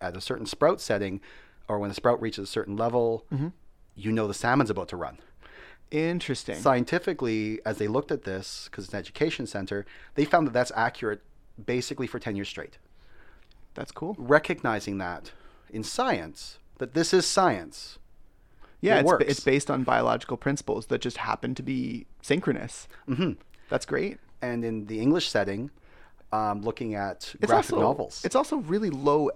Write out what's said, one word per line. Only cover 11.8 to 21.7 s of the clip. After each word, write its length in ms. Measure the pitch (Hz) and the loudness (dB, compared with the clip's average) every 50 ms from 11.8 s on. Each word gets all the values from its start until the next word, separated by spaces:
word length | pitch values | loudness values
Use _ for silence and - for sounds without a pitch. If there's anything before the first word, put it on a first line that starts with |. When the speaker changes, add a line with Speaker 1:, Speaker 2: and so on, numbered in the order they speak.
| 123 - 139 - 123 | -2 -4 -4 -4 -4
Speaker 1:
for 120 | 107 - 113 | -4 -6 -6
ten 160 | - 113 101 | -6 -4 -4
years 120 | 98 98 | -4 -4
straight. 300 | - - - - - - - - _ - - - - - - - - - - - - - - - - - | -6 -8 -10 -12 -12 -16 -20 -20 _ -20 -20 -20 -20 -20 -20 -20 -20 -20 -20 -20 -20 -20 -20 -20 -14 -12
Speaker 2:
That's 180 | - - - | -10 -10 -10
cool. 240 | - - 151 185 208 - | -10 -8 -8 -6 -6 -4
Speaker 1:
Recognizing 800 | 123 120 147 156 - - 170 139 - 120 110 101 - 104 98 98 | 4 6 6 6 6 4 -2 -2 0 0 0 0 -2 -4 -4 -4
that 320 | 92 87 87 - - - - - - - - - - - | -4 -6 -6 -8 -10 -14 -18 -20 -20 -20 -20 -20 -18 -12
in 140 | - 110 107 | -10 -8 -8
science, 760 | - - - 262 262 165 92 80 78 - - - - - - - - - | -4 -2 0 0 0 0 -2 -4 -8 -12 -16 -16 -18 -18 -20 -20 -20 -10
that 160 | - 131 123 - | -8 -8 -2 0
this 200 | 165 165 - 185 | 0 4 6 4
is 120 | 185 - | 4 4
science. 720 | - - 196 185 165 110 90 80 76 - - - - - - - - - - - - - _ - - - - - - - - | 4 4 4 4 4 4 0 -4 -8 -14 -16 -18 -18 -18 -20 -20 -20 -20 -20 -20 -20 -20 _ -20 -20 -20 -20 -20 -20 -8 -2
Speaker 2:
Yeah, 160 | - 202 220 | 2 4 6
Speaker 1:
It 20 | - | 6
Speaker 2:
it's, 60 | 139 | 8
Speaker 1:
works. 180 | 175 170 - - | 6 6 6 6
Speaker 2:
it's 120 | - 139 - | 4 2 2
based 280 | - 151 131 143 - - | 4 4 4 4 4 2
on 120 | 143 131 127 | 0 0 2
biological 540 | 131 120 117 120 117 117 120 - - 123 | 4 4 4 4 4 2 0 -2 -4 -6
principles 480 | - - 139 143 - - - 107 110 113 | -2 0 0 -2 0 -2 -2 -4 -4 -2
that 140 | - 120 - | -2 -2 -2
just 160 | - 123 - | 0 -2 -4
happen 360 | - - - 110 - - 123 127 | -4 -2 -2 -2 -2 -4 -4 -6
to 80 | - 131 | -4 -4
be 420 | 131 | -4